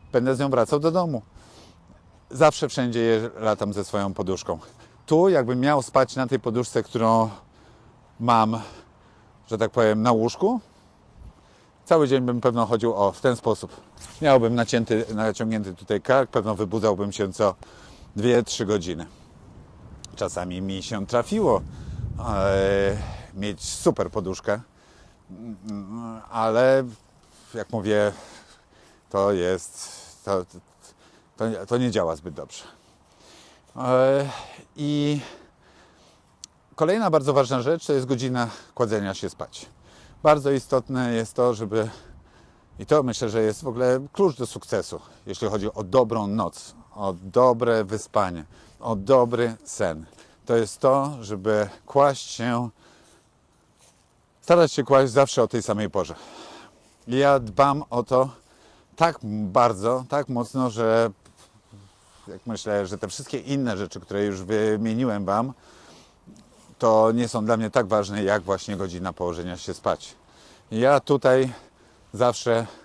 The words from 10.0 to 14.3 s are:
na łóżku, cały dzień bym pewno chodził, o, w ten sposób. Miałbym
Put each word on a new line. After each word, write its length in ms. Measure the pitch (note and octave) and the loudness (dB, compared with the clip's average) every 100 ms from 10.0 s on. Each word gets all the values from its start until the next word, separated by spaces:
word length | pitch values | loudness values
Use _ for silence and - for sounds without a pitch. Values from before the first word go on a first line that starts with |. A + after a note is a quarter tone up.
na 100 | A#2+ | 2
łóżku, 480 | A2+ A#2 - G3 B3 - _ _ _ _ - - - _ _ _ _ | 2 0 0 0 -2 -6 _ _ _ _ -20 -20 -20 _ _ _ _
cały 240 | - E3 C3+ | 2 4 6
dzień 160 | C3+ | 4
bym 160 | B2 A#2+ | 2 0
pewno 260 | B2+ A#2 A2 | 0 2 0
chodził, 280 | A2+ A#2 | 2 0
o, 180 | G2+ G2 | 2 0
w 80 | - | 2
ten 160 | C3+ A#2 | -2 0
sposób. 440 | A#2 G#2 G2 - - - - - | -2 -2 -6 -16 -20 -20 -18 -2
Miałbym 320 | D3+ | 4